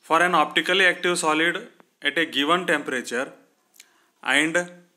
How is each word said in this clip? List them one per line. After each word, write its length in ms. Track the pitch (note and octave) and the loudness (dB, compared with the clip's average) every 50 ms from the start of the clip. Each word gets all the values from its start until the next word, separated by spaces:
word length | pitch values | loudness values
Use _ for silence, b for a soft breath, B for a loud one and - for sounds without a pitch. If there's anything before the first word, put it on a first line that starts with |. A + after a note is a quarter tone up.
For 220 | _ - D#3 D#3+ E3+ | _ 0 2 2 2
an 120 | F3+ F3+ | 4 4
optically 520 | E3 D3+ D3+ - F3 D#3+ F3+ F3+ F#3+ F#3+ | 2 0 2 0 -2 0 0 2 2 4
active 320 | F3+ E3+ F3 - F3+ F3 E3+ | 2 2 2 0 -2 -2 0
solid 500 | E3 D#3+ D3+ D#3 D#3+ E3+ E3+ F#3+ A#3 - _ _ - _ _ _ | 0 0 0 2 2 0 0 -4 -8 -12 _ _ -20 _ _ _
at 160 | - C#3+ C#3+ | -6 -4 -2
a 100 | E3 E3 | -2 -4
given 400 | D#3+ - C3+ C#3 C#3+ E3+ F3+ F#3 | -2 -2 -2 0 2 2 0 2
temperature 680 | F3 D#3+ D3 C#3+ D3 C3+ B2 A#2 - A#2+ A#2+ C3+ C#3 - - _ _ _ _ _ _ b b b b b b b b b _ - | 0 -2 -2 -2 -4 -6 -6 -6 -6 -6 -6 -6 -6 -10 -20 _ _ _ _ _ _ b b b b b b b b b _ -4
and 480 | - B2+ C#3 D3+ D#3+ E3 F3 F3 F3+ - - - _ _ | -2 0 0 0 2 0 -2 -4 -4 -10 -20 -20 _ _